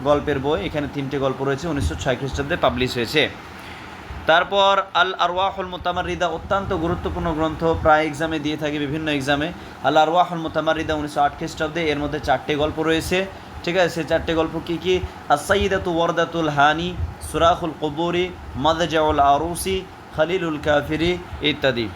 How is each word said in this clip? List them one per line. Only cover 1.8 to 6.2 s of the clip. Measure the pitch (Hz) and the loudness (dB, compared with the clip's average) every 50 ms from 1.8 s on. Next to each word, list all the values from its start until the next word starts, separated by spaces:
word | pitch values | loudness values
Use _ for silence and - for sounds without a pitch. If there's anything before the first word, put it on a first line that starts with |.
| 127 - 160 | -2 -2 -2
ছয় | - - 143 127 | -2 -2 -2 -2
খ্রিস্টাব্দে | 123 135 135 127 135 139 139 170 - | -2 -2 -6 -4 -4 -4 -2 -2 2
পাবলিশ | - 135 120 123 127 127 - | 2 0 2 2 -2 0 0
হয়েছে। | 127 117 110 - 156 135 104 92 - - - - - - - - - - - - - - - - - - | -2 -2 0 2 2 2 2 0 -8 -16 -16 -16 -16 -16 -16 -16 -16 -16 -16 -16 -16 -14 -14 -14 -8 2
তারপর | - 156 170 185 175 190 202 196 196 196 190 185 - - | 4 4 4 4 2 2 4 4 4 4 2 0 0 2
আল | 165 175 185 190 | 2 2 2 2
আরওয়াহুল | - 175 175 175 180 190 196 185 185 185 | 0 0 0 2 0 0 0 0 -4 -8
মুতামাররিদা, | 185 180 175 - 180 175 180 175 170 180 165 | -6 -8 -6 -4 -2 -2 -2 -2 -2 -2 -2